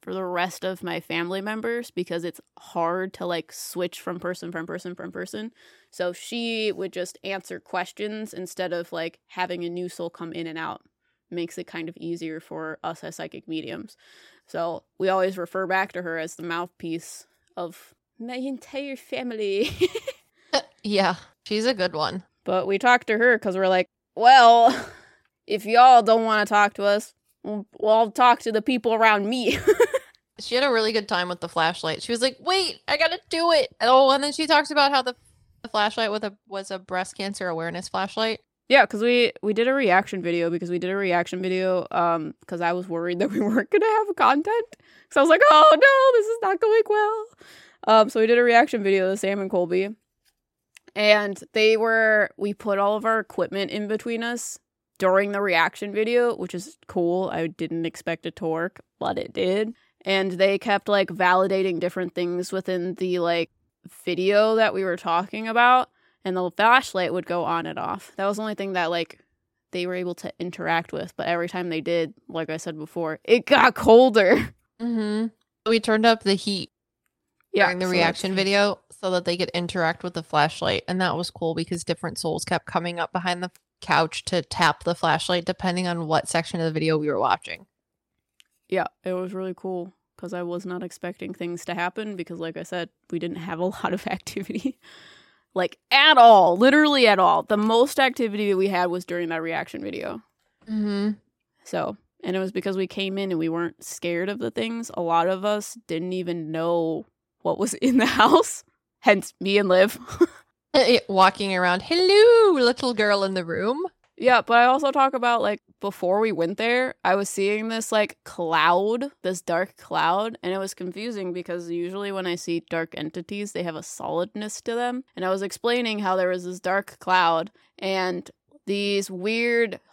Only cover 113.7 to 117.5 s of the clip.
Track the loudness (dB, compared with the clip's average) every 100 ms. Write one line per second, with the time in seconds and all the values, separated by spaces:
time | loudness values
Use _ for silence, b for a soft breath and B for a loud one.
113.7 | -4 -6 _ _ -2 2 2 4 4 6
114.7 | 4 0 2 2 2 0 0 0 -4 _
115.7 | -8 -8 -4 0 0 0 0 -2 -2 -2
116.7 | 0 -2 -4 0 0 -2 -2 -2